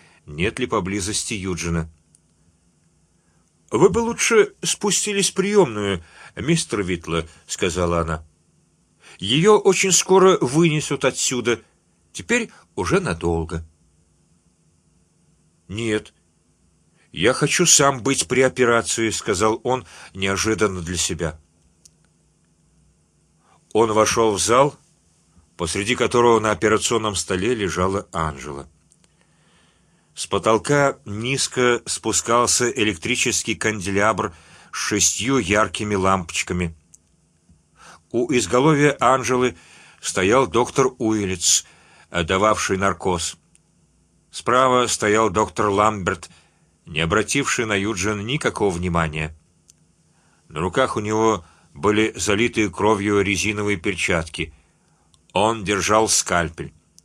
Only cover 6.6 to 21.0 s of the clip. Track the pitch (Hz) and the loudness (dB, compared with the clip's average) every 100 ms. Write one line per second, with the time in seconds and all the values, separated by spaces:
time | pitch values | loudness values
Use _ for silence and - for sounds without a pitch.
6.6 | - 104 90 87 - 82 80 - - - | -2 -4 -2 -4 -4 -4 -6 -16 -14 -4
7.6 | 95 85 87 85 80 80 - _ _ _ | -2 0 -2 0 -2 -6 -10 _ _ _
8.6 | _ _ _ _ - - 98 143 202 214 | _ _ _ _ -20 -12 -2 2 4 6
9.6 | 196 180 190 165 - 190 190 170 123 151 | 4 2 2 0 4 6 6 4 2 2
10.6 | 170 151 - 135 131 - - 123 117 113 | 2 2 -2 -2 -2 -2 -4 -2 -2 -2
11.6 | _ _ _ _ _ - - 233 226 - | _ _ _ _ _ -16 -2 -2 -2 -12
12.6 | _ - 87 190 156 82 85 82 80 82 | _ -8 -2 0 -2 -4 -2 -2 -4 -8
13.6 | 85 _ _ _ _ _ _ _ _ _ | -12 _ _ _ _ _ _ _ _ _
14.6 | _ _ _ _ _ _ _ _ _ _ | _ _ _ _ _ _ _ _ _ _
15.6 | - 104 113 107 - _ _ _ _ _ | -12 -6 -2 -2 -4 _ _ _ _ _
16.6 | _ _ _ _ _ - 104 131 147 - | _ _ _ _ _ 0 0 2 -2 0
17.6 | 175 190 139 131 107 135 - 127 131 - | 4 6 6 2 -2 -2 0 2 2 4
18.6 | 120 117 - - 113 92 - 92 110 113 | 2 4 0 -2 -2 -2 -4 0 0 0
19.6 | 123 127 - - - 95 98 95 110 101 | -2 -4 -6 -20 -20 -6 -4 -2 -2 0
20.6 | 104 92 85 87 | 0 -2 -6 -6